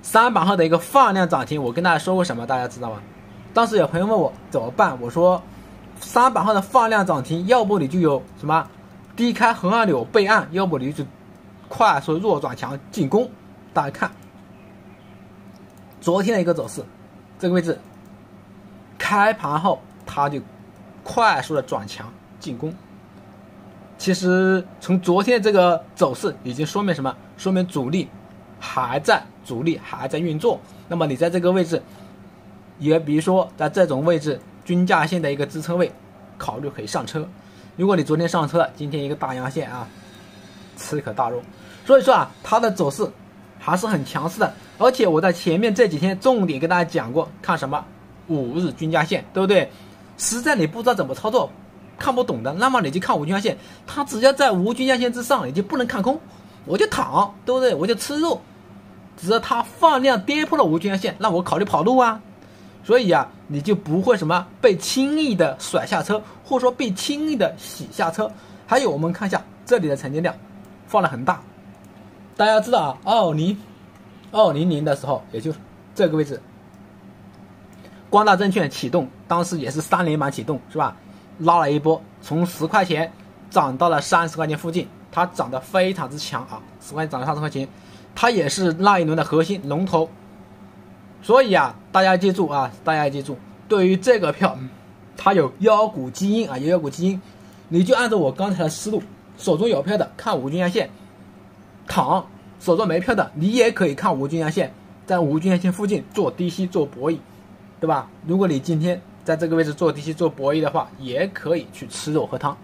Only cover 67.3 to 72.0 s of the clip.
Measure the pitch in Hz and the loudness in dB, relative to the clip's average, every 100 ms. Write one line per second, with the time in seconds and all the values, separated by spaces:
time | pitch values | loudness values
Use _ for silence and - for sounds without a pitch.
67.3 | 277 180 - - - - - 170 165 214 | 0 -2 -2 -16 -14 -14 -4 -4 -2 -6
68.3 | - - - - 240 254 147 165 175 202 | -8 -20 -20 0 0 2 0 -2 -2 -4
69.3 | 180 - - - 220 156 139 135 147 170 | -4 -6 -20 0 0 2 -4 -4 -4 -4
70.3 | - - - - - - 214 180 123 131 | -6 -16 -20 -20 -20 -2 0 0 -2 -2
71.3 | - - - - - - - | -2 -6 -20 -20 -20 -20 -20